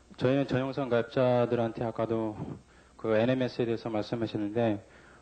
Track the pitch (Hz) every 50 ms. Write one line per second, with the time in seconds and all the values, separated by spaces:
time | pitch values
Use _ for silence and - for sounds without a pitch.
0 | _ - - - - 127 135 139 139 131 131 127 131 135 131 - 139 123 120 117
1 | 113 - - 139 127 123 123 123 120 120 120 117 117 113 110 - 120 113 110 -
2 | 113 113 113 113 113 110 104 - - - - - - _ - - - - _ -
3 | - 110 110 107 113 123 131 131 127 120 - - 123 113 117 104 - 120 110 104
4 | 101 - 127 120 113 107 - 110 104 101 104 120 120 113 104 98 - - - -
5 | - - - -